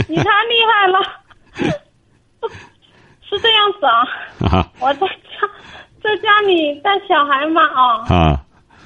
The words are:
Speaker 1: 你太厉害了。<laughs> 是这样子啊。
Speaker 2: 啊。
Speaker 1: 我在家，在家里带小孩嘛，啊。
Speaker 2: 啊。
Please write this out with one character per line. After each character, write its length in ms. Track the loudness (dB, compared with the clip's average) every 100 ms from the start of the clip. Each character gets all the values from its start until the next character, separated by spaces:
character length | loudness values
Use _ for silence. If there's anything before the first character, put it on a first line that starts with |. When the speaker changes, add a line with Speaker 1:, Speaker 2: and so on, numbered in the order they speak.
| -2
Speaker 1:
你 60 | -2
太 80 |
厉 320 | 0 0 0 0 2
害 200 | 2 2
了。 120 | 0 -2 -8 _ -20 _
<laughs> 960 | -6 -6 -6 -10 _ _ _ _ _ -12 -12 -20 _ _ _ _ _
是 180 | -10 -2
这 120 | 0
样 200 | 2 0 0
子 60 | 0
啊。 220 | 2 0 -4 -14 -4 0
Speaker 2:
啊。 180 | 0 0 -2
Speaker 1:
我 120 | -2 -2
在 120 | -4
家， 400 | -6 -16 -6 -6 -6 -20 -20 -20 _
在 160 | -4 -2
家 240 | 0 2
里 320 | 2 0 0 -2
带 180 | -2 -2 0
小 160 | 0 2
孩 200 | 0 0
嘛， 160 | 2 2 2
啊。 300 | 2 0 0
Speaker 2:
啊。 300 | 2 2 2 -4 _ _ _